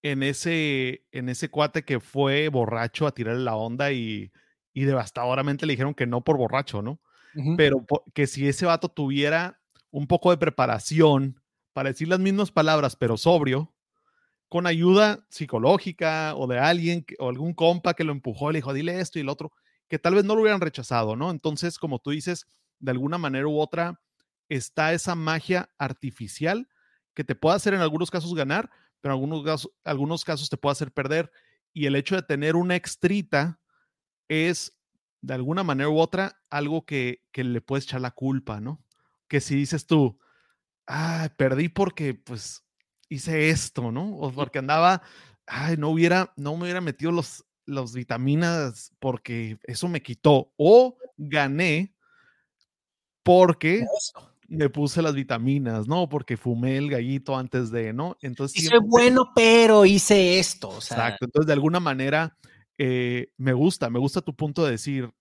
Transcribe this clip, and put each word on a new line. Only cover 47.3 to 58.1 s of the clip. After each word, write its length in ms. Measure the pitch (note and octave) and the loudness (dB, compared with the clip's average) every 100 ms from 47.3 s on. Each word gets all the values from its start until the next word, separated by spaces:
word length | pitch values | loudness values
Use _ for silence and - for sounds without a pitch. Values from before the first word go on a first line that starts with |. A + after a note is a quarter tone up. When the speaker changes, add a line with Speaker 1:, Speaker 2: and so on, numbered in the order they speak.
| - _ _ - | -12 _ _ -10
Speaker 1:
los 280 | C#3 B2 | -8 -6
vitaminas 1000 | B2 B2 A#2 C3 D3+ E3+ E3+ C#3 A2+ - _ | -10 -6 -2 0 2 0 -2 -4 -8 -18 _
porque 580 | C3+ B2 - A#2 A2+ A2 | -6 -6 -6 -8 -8 -10
eso 240 | - B2 F3 | -12 -6 -4
me 120 | E3 | -6
quitó". 500 | - A#2 D#3 C#3 - _ | -8 0 4 4 2 _
O 400 | D#3 A3+ B3+ B3+ - - | 8 8 8 0 -20 -16
gané 800 | D3+ D3 C3+ C#3+ F3+ D3+ G3 _ _ _ _ _ _ _ _ _ _ _ _ _ | -4 0 0 0 0 0 -2 _ _ _ _ _ _ _ _ _ _ _ _ _
porque 560 | - F3+ F3+ E3 D#3 G3 A#3+ - | 4 8 8 4 0 0 0 -4
Speaker 2:
Eso. 340 | - - - _ _ | -6 -14 -20 _ _
Speaker 1:
me 220 | D#3 C#3+ | -2 -2
puse 320 | D3 D3 E3+ | 0 -2 0
las 140 | D#3+ C#3 | -2 -2
vitaminas, 720 | C3+ A#2 B2 C#3+ B2+ A2 G#2+ | -4 -2 0 -2 -2 -4 -2
¿no? 200 | E3 E3 | -2 -2
Porque 280 | D3 B2+ A#2 | -4 -6 -6
fumé 400 | B2 A#2 B2 C3+ | -4 -2 -2 -2
el 120 | D3 | -2
gallito 460 | C3+ A#2+ C#3 C3 C3 | -4 -4 -6 -4 -6
antes 340 | B2+ B2+ A#2+ | -4 -4 -2
de, 220 | A#2 A2+ | -4 -4
¿no? 240 | A#2 E3 | -6 -8